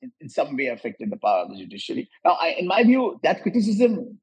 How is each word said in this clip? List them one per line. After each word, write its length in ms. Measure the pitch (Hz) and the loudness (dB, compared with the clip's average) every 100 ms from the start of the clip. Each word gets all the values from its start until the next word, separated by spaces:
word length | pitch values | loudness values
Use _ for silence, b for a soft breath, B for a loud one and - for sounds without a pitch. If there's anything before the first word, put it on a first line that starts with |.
in, 100 | 131 - | -20 -18
in 80 | 139 | -8
some 260 | - 147 135 | -4 -4 -4
way 120 | 131 | -4
affected 440 | 117 113 - 107 | -6 -10 -8 -8
the 60 | - | -4
power 240 | 107 92 | 0 0
of 80 | 90 | -2
the 80 | 98 | -10
judiciary. 500 | 92 98 - 110 - b | -16 -12 -8 -8 -8 b
Now, 140 | - - | 0 2
I, 160 | 165 - | -2 -2
in 100 | 180 | 0
my 160 | 208 | 4
view, 360 | 240 262 233 - | 6 6 2 0
that 180 | 160 185 | 0 0
criticism 800 | 196 240 208 208 240 196 - - | 0 0 2 4 4 2 -8 -16